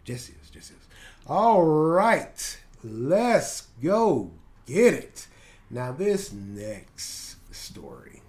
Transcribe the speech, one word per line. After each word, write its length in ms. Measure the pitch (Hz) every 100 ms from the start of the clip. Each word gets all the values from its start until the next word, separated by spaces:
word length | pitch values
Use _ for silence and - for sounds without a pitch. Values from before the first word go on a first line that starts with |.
Just 260 | - 120 -
is, 200 | - -
just 200 | - -
is. 60 | - - - - - -
All 380 | 170 226 208
right, 920 | 165 156 160 175 220 208 - - - - - -
let's 840 | 113 110 131 196 247 202 - - - -
go 480 | 147 208 220 135 92 - - - -
get 280 | 156 233
it. 320 | 143 - - - - - - _
Now, 200 | 117 127
this 420 | 139 202 196 -
next 1040 | 101 98 101 107 101 - - - - - - -
story 720 | - - - 71 - - -